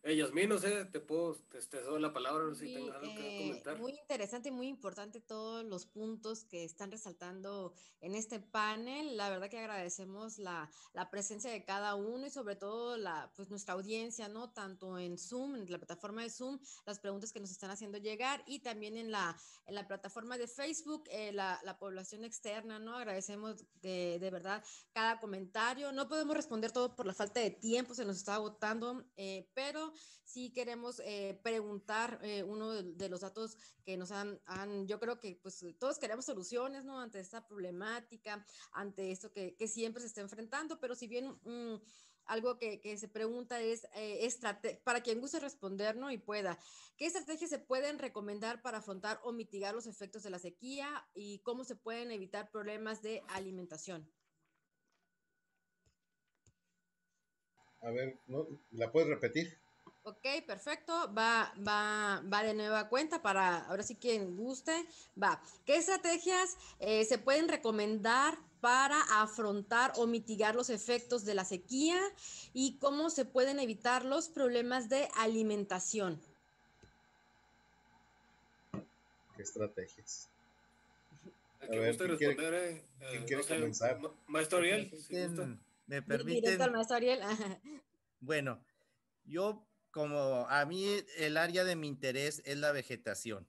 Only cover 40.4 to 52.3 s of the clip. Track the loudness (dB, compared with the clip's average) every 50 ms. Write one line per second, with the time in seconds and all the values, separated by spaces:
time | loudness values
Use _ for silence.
40.4 | -10 -6 -4 -4 -4 -4 -6 -6 -4 -6 -6 -6 -8 -6 -4 -4 -4 -6 -10 -12
41.4 | _ -10 -8 -6 -6 -6 -8 -8 -10 -18 -20 -20 -20 _ _ _ _ -4 -2 0
42.4 | 0 0 -2 0 -4 -6 -6 -6 -8 -8 -8 -8 -10 -8 _ -4 -2 -2 -2 -4
43.4 | -6 -6 -4 -2 0 0 -2 -2 -6 -12 -10 -8 -6 -6 -2 -2 -2 -2 -2 -2
44.4 | -2 -4 -2 -2 -4 -4 -4 -2 _ 2 2 2 2 0 0 0 -2 -4 -4 -4
45.4 | -4 -4 -8 _ -6 -6 -2 0 0 0 0 -2 -4 -6 -6 -6 -4 -4 -2 0
46.4 | 0 -2 -2 -4 -10 -20 -20 -20 -20 -20 _ -4 -4 -2 -2 -2 -4 -4 -4 -4
47.4 | -2 -4 -4 -6 -2 _ 0 0 2 0 -2 -4 -6 -6 -6 -6 -6 -6 -6 -4
48.4 | -4 -4 -4 -4 -6 -6 -6 -6 -6 -8 -8 -4 -4 -4 -4 -2 -4 -6 -4 -4
49.4 | -8 -8 -6 -4 -4 -2 -4 -4 -6 -8 -12 -12 -14 -12 -12 -12 -10 -8 -8 -8
50.4 | -8 -10 -12 _ -10 -8 -8 -6 -6 -6 -6 -8 -10 _ _ -12 -10 -10 -10 -8
51.4 | _ -6 -6 -4 -6 -10 -12 -10 _ -6 -6 -6 -6 -6 -6 -8 -8 -6